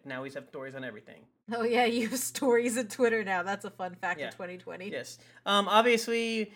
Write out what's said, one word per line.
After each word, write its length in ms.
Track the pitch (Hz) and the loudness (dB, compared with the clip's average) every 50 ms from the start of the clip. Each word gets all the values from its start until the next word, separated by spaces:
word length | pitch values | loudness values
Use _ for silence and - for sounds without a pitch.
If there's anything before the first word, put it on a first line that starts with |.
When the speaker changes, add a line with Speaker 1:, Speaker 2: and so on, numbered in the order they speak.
| _ | _
Speaker 1:
Now 160 | 139 131 131 135 | -10 -8 -8 -8
we 60 | 135 | -8
have 160 | 131 143 127 | -10 -12 -14
stories 280 | - - 139 131 135 131 | -12 -14 -12 -12 -12 -10
on 80 | 135 131 | -10 -10
everything. 400 | 123 107 - - - - - - _ _ _ _ - | -10 -12 -14 -18 -20 -20 -20 -20 _ _ _ _ -8
Speaker 2:
Oh, 120 | 233 233 226 | -4 -2 0
yeah, 220 | 240 233 247 247 | 2 4 4 4
<laughs> 120 | 226 233 | 4 2
you 100 | 240 226 214 | 2 0 -2
have 100 | 254 247 | -2 -4
stories 580 | - - - - 294 254 233 233 240 254 220 | -6 -6 -4 0 2 4 4 4 4 2 0
in 100 | 254 240 | -2 -4
Twitter 360 | 202 - - 247 226 226 220 202 | -4 0 2 2 2 2 0 0
now. 200 | 196 190 180 175 | 0 0 0 0
That's 220 | 196 202 196 - | -2 -4 -6 -8
a 40 | 190 | -12
fun 240 | - - 185 180 175 | -8 -8 -8 -8 -6
fact 240 | - 190 175 175 151 | -6 -4 -4 -4 -4
of 60 | 135 | -6
Speaker 1:
Yeah. 40 | 113 | -8
Speaker 2:
twenty 260 | - - 180 180 180 | -8 -10 -10 -10 -10
twenty. 320 | 180 - 180 170 175 185 208 | -12 -12 -12 -12 -10 -10 -8
Speaker 1:
Yes. 260 | - 131 - - - - - - - - _ | -8 -8 -10 -10 -14 -18 -20 -20 -20 -10 _
Um, 220 | 196 202 202 202 | 2 4 4 4
obviously, 840 | 190 208 220 233 247 233 220 233 240 233 233 226 226 226 220 214 208 - | 6 6 6 8 8 4 4 2 0 0 0 0 0 0 -2 -2 -4 -8